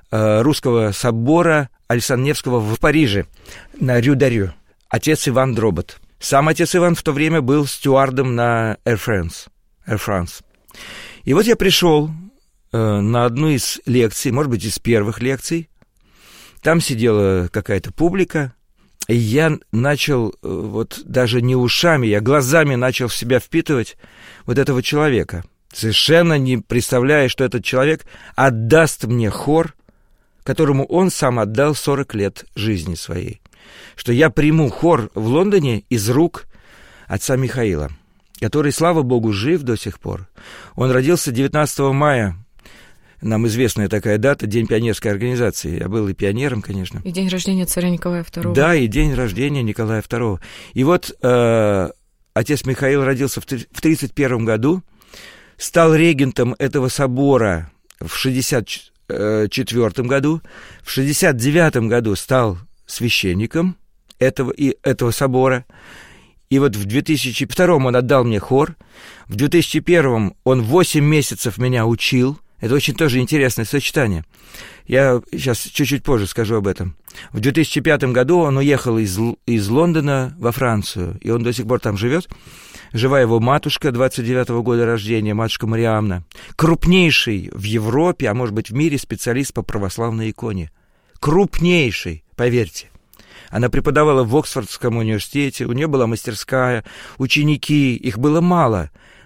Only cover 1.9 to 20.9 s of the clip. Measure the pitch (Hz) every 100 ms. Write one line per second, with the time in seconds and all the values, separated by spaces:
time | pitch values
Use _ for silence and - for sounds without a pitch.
1.9 | 120 - 123 139 147 135 123 107 110 160
2.9 | 151 135 98 78 - - - - - 131
3.9 | 120 120 135 135 113 92 - _ _ -
4.9 | 113 - 156 147 127 131 110 110 82 -
5.9 | - - _ - 139 156 160 170 180 175
6.9 | 165 160 139 156 165 123 147 139 - 139
7.9 | 135 135 127 127 120 120 117 110 104 -
8.9 | 113 - 101 85 - - _ _ _ -
9.9 | 107 - 95 85 - - _ _ - -
10.9 | - - - - 151 226 226 196 - 175
11.9 | 151 156 160 190 _ _ _ _ 117 110
12.9 | 101 104 120 123 120 156 135 - - -
13.9 | 120 113 - 143 123 147 117 113 - -
14.9 | 113 101 - 123 131 - 165 160 _ _
15.9 | _ _ _ _ - - - 156 170 -
16.9 | 117 117 104 98 92 90 107 - 98 -
17.9 | - 170 190 180 160 135 - _ _ _
18.9 | - - 120 110 135 160 151 _ 110 139
19.9 | 143 - 131 110 - - 90 104 104 113